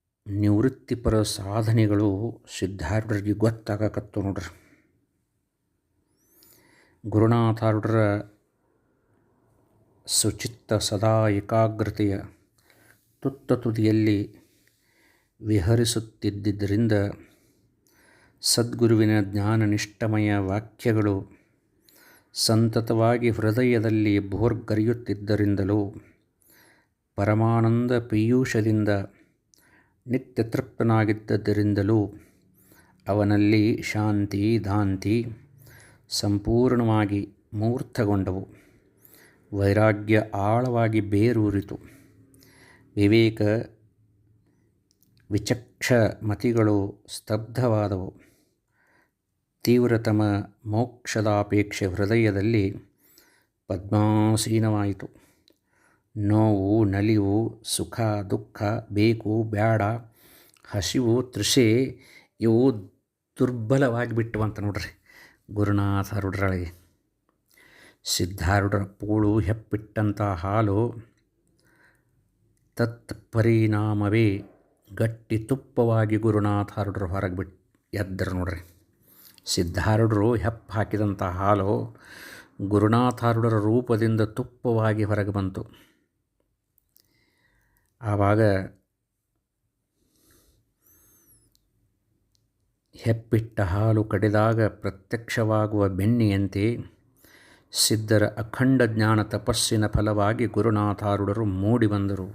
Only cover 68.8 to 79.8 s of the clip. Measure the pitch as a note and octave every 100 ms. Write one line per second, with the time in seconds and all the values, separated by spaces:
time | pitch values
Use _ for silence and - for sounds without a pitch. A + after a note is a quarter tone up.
68.8 | G2 - G2+ G#2+ G#2 A2 F#2 A2 - -
69.8 | - - G#2+ G2 G#2 F2 G2 G#2+ G#2 G2
70.8 | A#2 A#2 - _ _ _ _ _ _ _
71.8 | _ _ _ _ _ _ _ _ _ -
72.8 | A#2 - - - _ A2+ A2+ A2+ A2 G#2
73.8 | G#2+ G#2 G#2 A2 A2 G2 - _ _ _
74.8 | _ F#2+ A2+ - - A2 A2 C3 - -
75.8 | A#2 A2+ G#2+ G#2+ A2 G#2 G#2 G#2 G2+ -
76.8 | G2+ F#2 F#2 F#2+ F#2+ F#2 F#2 - _ _
77.8 | _ G#2 F#2+ F#2 F#2 F2+ F2+ F2 - _
78.8 | _ _ _ _ - _ - - F2 F2+